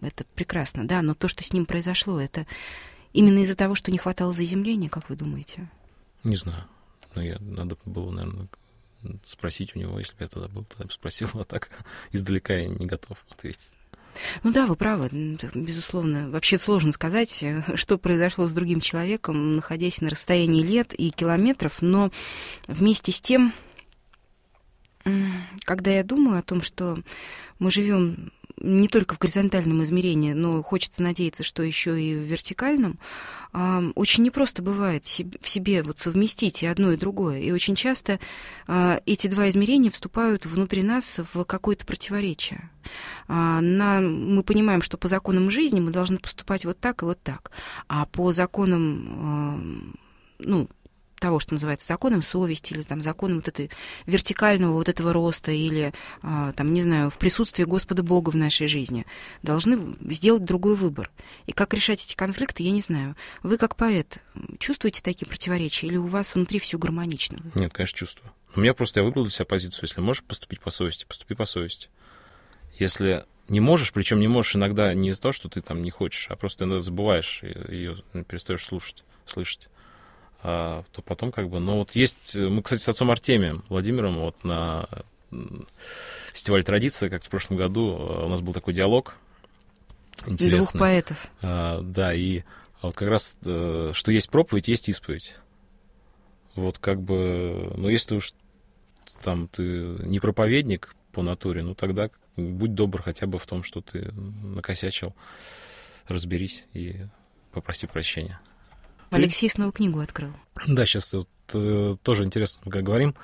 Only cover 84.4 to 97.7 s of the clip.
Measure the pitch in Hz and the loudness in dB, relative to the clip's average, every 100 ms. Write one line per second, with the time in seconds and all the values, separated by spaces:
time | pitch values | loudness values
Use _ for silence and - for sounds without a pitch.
84.4 | 87 85 85 82 82 - - _ - 62 | -4 -2 -2 -4 -6 -10 -16 _ -16 -12
85.4 | - - - - - - - - - - | -12 -12 -16 -18 -16 -14 -12 -12 -8 -4
86.4 | - 98 90 104 131 - 95 92 - 98 | 2 2 4 2 2 0 -2 -4 -6 -6
87.4 | - 92 92 101 113 82 82 82 82 90 | -2 0 0 2 0 -2 -4 -4 -2 -2
88.4 | 87 87 - 87 98 120 - - _ _ | -4 -6 -2 2 4 4 2 -14 _ _
89.4 | - _ _ _ - - - - - 92 | -20 _ _ _ -20 -20 -12 -8 -4 0
90.4 | 175 180 190 - 190 180 - 151 - - | 4 4 4 4 4 4 2 -8 -12 -8
91.4 | 92 87 85 85 92 92 95 85 92 90 | -4 -2 -2 -2 -4 0 2 2 0 -2
92.4 | - - - - 90 - 101 107 - - | -6 -20 -20 -8 -8 -4 0 2 0 -6
93.4 | 90 85 85 80 80 76 - 110 - 139 | -4 -2 -2 -2 -2 -2 2 2 4 4
94.4 | - 101 101 113 - 95 - 73 - - | 4 2 2 -2 0 -4 -4 -10 -10 -20
95.4 | _ _ _ _ _ _ _ _ _ _ | _ _ _ _ _ _ _ _ _ _
96.4 | _ - 92 - - 95 92 95 92 90 | _ -6 -4 -2 -2 -2 0 0 0 -2
97.4 | 87 87 90 | -4 -6 -6